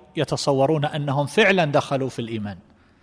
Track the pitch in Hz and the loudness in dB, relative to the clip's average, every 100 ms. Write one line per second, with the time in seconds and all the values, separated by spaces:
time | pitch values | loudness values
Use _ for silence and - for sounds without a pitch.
0 | - - 143 135 - 135 135 156 147 156 | -12 -6 -2 -2 0 2 2 2 0 -4
1 | 143 139 143 - 208 196 156 139 - 139 | -2 -2 0 2 4 4 4 2 0 -4
2 | 131 - 117 110 104 90 - _ _ _ | -4 -6 -6 -6 -8 -10 -18 _ _ _